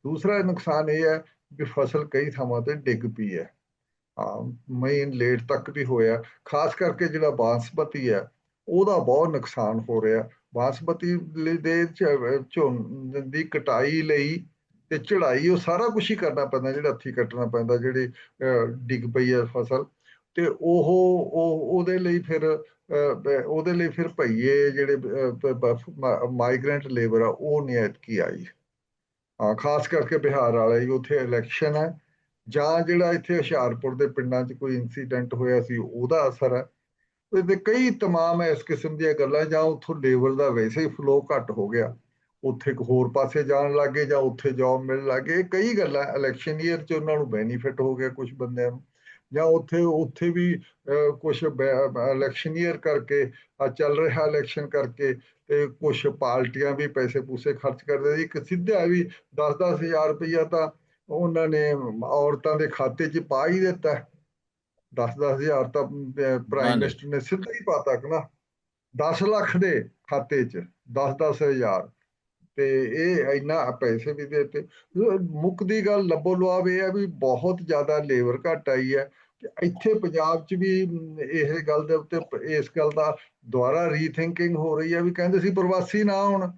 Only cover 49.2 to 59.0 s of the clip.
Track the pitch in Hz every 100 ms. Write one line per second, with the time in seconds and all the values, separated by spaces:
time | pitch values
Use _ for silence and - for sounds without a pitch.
49.2 | _ 139 165 165 160 170 170 156 143 -
50.2 | 175 175 175 165 - _ - 143 147 135
51.2 | 156 143 160 131 135 131 139 120 127 135
52.2 | 135 120 160 160 170 165 147 143 123 143
53.2 | 123 - _ _ 135 123 147 147 160 131
54.2 | 151 147 139 - 147 143 127 120 139 -
55.2 | _ _ - 147 143 - 151 123 143 131
56.2 | 131 127 127 131 143 139 147 135 123 135
57.2 | 131 123 147 135 139 135 - 143 143 151
58.2 | 160 151 - 185 180 202 170 180